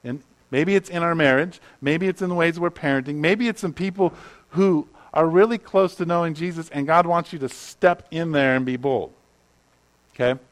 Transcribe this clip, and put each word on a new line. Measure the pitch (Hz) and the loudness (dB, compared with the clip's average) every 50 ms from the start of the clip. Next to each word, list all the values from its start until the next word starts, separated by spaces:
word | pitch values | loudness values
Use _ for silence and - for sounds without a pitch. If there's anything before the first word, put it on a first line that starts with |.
| - | -10
And | 120 123 147 _ _ _ _ _ _ | -10 -10 -10 _ _ _ _ _ _
maybe | 127 135 160 185 196 | -2 -2 0 2 2
it's | 196 190 - | 0 0 -2
in | 175 170 170 | -4 -2 0
our | 170 170 | 0 2
marriage, | 165 151 139 131 135 160 180 - - - - - _ | 2 4 4 4 4 2 -2 -8 -18 -20 -20 -20 _
maybe | 135 139 156 170 190 | -2 -2 0 0 0
it's | 190 180 - 196 | -2 -2 -2 -4
in | 180 | -4
the | 180 | 0
ways | 175 165 170 160 170 | 0 0 0 0 -2
we're | 175 170 | -4 -4
parenting, | 170 - 165 147 139 135 131 143 147 | -4 -4 -2 -2 -2 -2 -2 -6 -6
maybe | 151 151 165 202 220 240 233 | -2 0 0 2 2 0 -2
it's | 208 - - | -2 -4 -6
in | 175 147 | -8 -4
people | - 185 196 180 196 185 165 - - - - - - _ _ | -4 -6 -6 0 0 0 0 0 -6 -20 -20 -20 -20 _ _
who | - 165 196 196 175 151 - - _ - - - - | 0 2 2 4 2 0 -2 -6 _ -20 -20 -4 0
are | 156 160 | 2 2
really | 165 160 180 208 226 233 208 | 4 4 4 4 4 2 -6
close | _ - - 190 190 175 - | _ 0 2 2 2 2 -2
to | - 175 | -6 -4
knowing | 165 175 170 170 165 156 | -2 0 -2 -2 -2 -4
Jesus, | 151 170 180 170 165 160 - | -6 -6 -6 -6 -8 -12 -8
and | 147 143 139 | -6 -6 0
God | 147 160 175 175 | 4 4 4 4
wants | 170 175 170 160 - - | 4 0 -2 -2 -6 -8
you | 160 | -8
to | 135 123 | -8 -8
step | - - - - - _ - 180 175 - - _ | -8 -12 -18 -20 -6 _ 2 2 2 2 -8 _
in | 160 160 170 165 | -8 -6 -4 0
there | 156 143 139 131 131 | 0 2 2 2 2
and | 131 131 | 0 0
be | 127 127 | -2 -6
bold. | 123 127 139 131 110 82 - - _ _ _ _ _ _ _ _ _ _ _ _ _ _ _ _ _ _ _ _ | -4 -2 -2 -2 -2 -4 -6 -14 _ _ _ _ _ _ _ _ _ _ _ _ _ _ _ _ _ _ _ _
Okay? | - 127 123 127 135 - _ | -2 -2 -2 -2 -2 -8 _